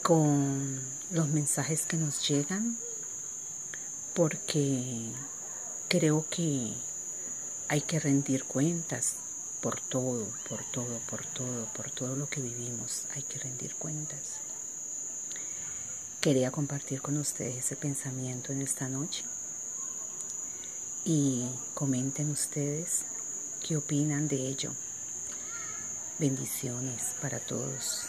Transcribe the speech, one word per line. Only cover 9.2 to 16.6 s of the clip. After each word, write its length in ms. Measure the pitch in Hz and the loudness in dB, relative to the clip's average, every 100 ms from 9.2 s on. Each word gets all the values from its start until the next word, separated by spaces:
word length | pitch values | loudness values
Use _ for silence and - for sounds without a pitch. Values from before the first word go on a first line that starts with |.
| - - - - | -6 -6 -6 -2
por 200 | 120 - | -2 -2
todo, 460 | - 131 127 123 104 110 - | 0 0 2 0 -2 -4 -6
por 160 | 113 - | -6 -4
todo, 340 | - 120 117 - | -4 -2 -4 -4
por 160 | 113 - | -4 -4
todo, 400 | - 127 123 110 - | -4 -2 -2 -4 -4
por 140 | - | -4
todo 260 | - 127 135 | -2 -2 0
lo 140 | 143 | -2
que 100 | - | -2
vivimos, 680 | 127 120 120 120 - - - 147 | -2 -2 -4 -4 -2 -2 -2 -4
hay 80 | |
que 160 | - - | -4 -4
rendir 340 | 139 131 - | -4 -4 -4
cuentas. 640 | - 160 151 151 139 - - - - - - - - - - - - - - - - - - - - | -4 -4 -2 -4 -4 -4 -4 -4 -6 -6 -6 -6 -4 -4 -4 -4 -4 -4 -4 -4 -4 -4 -4 -6 2
Quería 300 | - 131 127 | 6 8 6
compartir 500 | 151 | 4